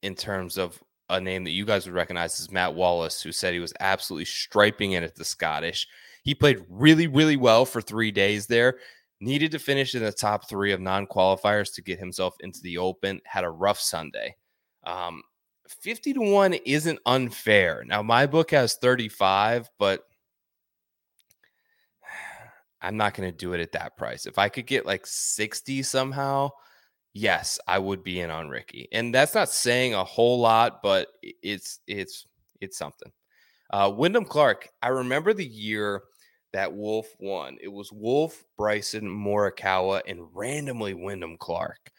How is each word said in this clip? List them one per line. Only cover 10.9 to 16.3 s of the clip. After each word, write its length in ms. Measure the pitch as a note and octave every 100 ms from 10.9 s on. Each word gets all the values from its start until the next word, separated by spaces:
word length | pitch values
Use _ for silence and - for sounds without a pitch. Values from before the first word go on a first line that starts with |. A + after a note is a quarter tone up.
| G2 G2 F#2+ F#2 F#2+ G#2 G#2 G2
to 80 | -
get 180 | F2+ F2
himself 360 | F#2 F2 F#2 -
into 220 | F#2 -
the 160 | F2+ E2+
Open. 420 | F#2 F2+ G2 F#2+ -
Had 180 | G2
a 60 | F2
rough 300 | D#2+ G2 G#2
Sunday. 560 | - E2+ D#2 G#1+ G#1+ - _ _ _ _ -
Um, 380 | F2+ F2 D#2+ - _ _ _ -
fifty 460 | - G3+ A3+ D4
to 80 | C4+
one 320 | G#3